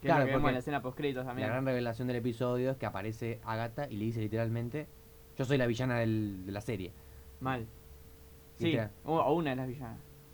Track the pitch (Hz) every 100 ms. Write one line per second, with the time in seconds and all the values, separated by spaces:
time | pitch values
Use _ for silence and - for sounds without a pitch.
0 | - 160 135 139 147 131 135 143 123 135
1 | 147 131 131 123 120 123 135 123 120 113
2 | 127 123 120 113 123 123 127 131 107 98
3 | 107 110 117 113 110 110 117 113 143 107
4 | 107 113 107 110 113 117 120 139 151 -
5 | - - - - 127 139 123 110 156 120
6 | 113 110 107 95 92 101 104 107 90 -
7 | - - - - 131 131 113 - - -
8 | - - - - - - 165 139 107 -
9 | - 160 - 160 156 127 127 123 120 120
10 | - - -